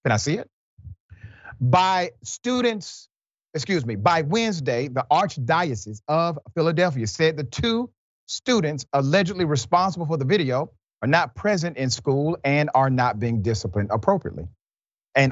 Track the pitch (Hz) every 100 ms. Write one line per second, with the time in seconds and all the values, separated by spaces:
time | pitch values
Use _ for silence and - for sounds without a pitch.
0 | 139 107 - 175 - _ _ _ - -
1 | _ - - - - - 123 180 185 185
2 | 175 - - - 240 247 233 214 - -
3 | - _ _ _ _ 160 - 180 120 101
4 | 107 165 151 214 226 180 143 120 139 127
5 | 120 151 196 - 123 160 175 113 - 107
6 | - 156 170 151 - - 160 165 180 131
7 | 110 - 160 156 139 - 233 226 247 _
8 | _ _ - - - 240 156 151 - 139
9 | 135 185 180 180 170 147 - 175 190 175
10 | 160 160 131 127 143 127 160 - _ _
11 | 123 160 151 - 208 196 170 143 131 -
12 | - 139 151 170 139 143 147 131 135 127
13 | 123 104 120 113 101 110 98 101 101 107
14 | 143 196 - - 85 - _ _ _ _
15 | _ - 135